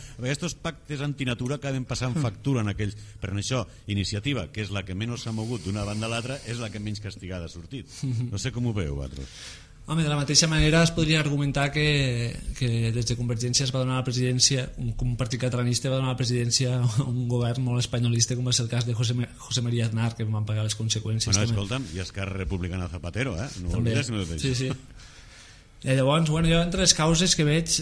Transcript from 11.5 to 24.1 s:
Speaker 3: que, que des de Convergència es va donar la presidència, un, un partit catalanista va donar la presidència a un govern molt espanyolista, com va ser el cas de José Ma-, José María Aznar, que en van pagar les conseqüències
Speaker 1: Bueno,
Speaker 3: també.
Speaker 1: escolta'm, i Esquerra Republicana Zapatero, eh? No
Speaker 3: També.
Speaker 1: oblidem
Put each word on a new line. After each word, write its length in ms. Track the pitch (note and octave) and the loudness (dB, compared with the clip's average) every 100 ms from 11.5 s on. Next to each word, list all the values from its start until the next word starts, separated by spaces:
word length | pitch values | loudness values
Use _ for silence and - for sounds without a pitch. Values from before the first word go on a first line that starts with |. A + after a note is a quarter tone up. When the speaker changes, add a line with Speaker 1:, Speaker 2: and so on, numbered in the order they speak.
| C#3 C#3+ | 2 0
Speaker 3:
que, 640 | D3+ D3+ C#3+ C3+ A#2+ A#2 - - - | 2 2 4 2 0 -2 -4 -6 -2
que 320 | B2+ A#2 A2+ | 0 2 2
des 160 | A2+ A2+ | 2 0
de 80 | A#2 | 0
Convergència 460 | A#2+ A#2 B2 B2 | 0 0 0 2
es 80 | C3+ | 2
va 60 | C3 | 0
donar 160 | B2+ C3 | 0 0
la 80 | |
presidència, 640 | B2+ A#2+ B2+ B2+ - C3+ B2+ - | 0 2 2 4 4 4 -2 -4
un, 160 | B2+ A2+ | -6 -2
un 160 | B2 A#2+ | -2 0
partit 220 | B2+ B2 | -2 0
catalanista 480 | B2+ A#2+ B2 A#2 C3+ | 0 0 0 0 0
va 60 | C3 | 0
donar 160 | C3 | 0
la 60 | B2 | 0
presidència 560 | A#2+ B2 A#2+ A#2 B2+ B2 | 2 2 2 2 2 2
a 200 | B2 G#2+ C3 | 2 2 0
un 160 | B2 B2 | -2 0
govern 360 | B2 A#2+ B2 | 0 0 0
molt 160 | B2+ A#2+ | 0 0
espanyolista, 560 | A#2 B2 A#2+ A#2 A#2 A#2+ | 0 0 2 2 2 0
com 100 | B2 | 0
va 80 | |
ser 120 | A#2+ A#2 | 0 0
el 20 | |
cas 160 | A#2 A#2 | 0 0
de 80 | |
José 220 | A2+ A#2+ B2 | 0 0 0
Ma-, 160 | A#2+ - | -2 -8
José 240 | - - | -6 -2
María 240 | A#2+ A#2 A2+ | 0 0 0
Aznar, 260 | A2+ A#2 A2+ | 0 -2 -2
que 60 | G#2+ | -2
en 40 | |
van 140 | A2 G#2 | -2 0
pagar 180 | G#2+ G#2+ | 0 -2
les 80 | - | -2
conseqüències 560 | A2+ A2+ A2 A2 - | -2 -2 0 -2 2
Speaker 1:
Bueno, 60 | G2 | 2
Speaker 3:
també. 160 | G#2+ A2 | 2 2
Speaker 1:
escolta'm, 320 | G2+ B2+ B2+ E2 | 0 -4 -4 -6
i 80 | |
Esquerra 320 | F2+ - G2 F#2+ | -6 -6 -6 -4
Republicana 500 | F2+ F#2 F2 F#2 F2+ | -2 -2 -2 -4 -4
Zapatero, 460 | E2+ F2 F#2 C3+ E2+ | -6 -6 -4 -2 -4
eh? 60 | - - | -6 -6
No 80 | F2 | -4
Speaker 3:
També. 240 | F#2 A#2 A2+ | 0 0 0
Speaker 1:
oblidem 240 | C#3 | 0